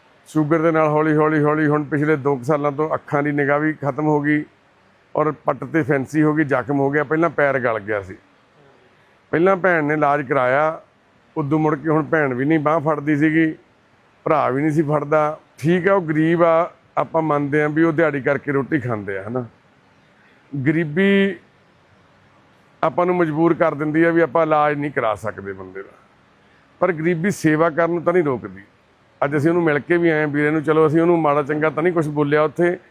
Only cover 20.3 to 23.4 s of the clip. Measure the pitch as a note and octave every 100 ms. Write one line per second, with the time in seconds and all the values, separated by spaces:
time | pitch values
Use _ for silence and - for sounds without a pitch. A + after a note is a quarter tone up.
20.3 | _ - C#3+ C3 D#3+ D#3+ D#3 G3 G3 G3
21.3 | F3 _ _ _ _ _ _ _ _ _
22.3 | _ _ _ _ - D#3 A#2+ F3+ F3+ E3
23.3 | D3+